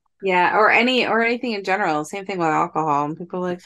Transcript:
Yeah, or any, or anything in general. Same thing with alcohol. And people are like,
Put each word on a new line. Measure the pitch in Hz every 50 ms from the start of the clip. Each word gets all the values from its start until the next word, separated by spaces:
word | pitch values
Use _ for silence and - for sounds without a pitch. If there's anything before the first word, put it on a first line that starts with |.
| _ _ _ -
Yeah, | 196 190 180 180 175 170 170
or | 202 214 -
any, | - 220 233 254 254 240 202
or | 101 214 226
anything | 226 233 247 240 262 240
in | 220 202
general. | 190 190 185 208 208 170 151 151 151
Same | - - 202 196
thing | 196 196 180
with | 170 156
alcohol. | 151 156 160 170 - 160 156 156 143 143 147
And | 147 160
people | 180 180 175 - 180
are | 180 180
like, | 175 180 -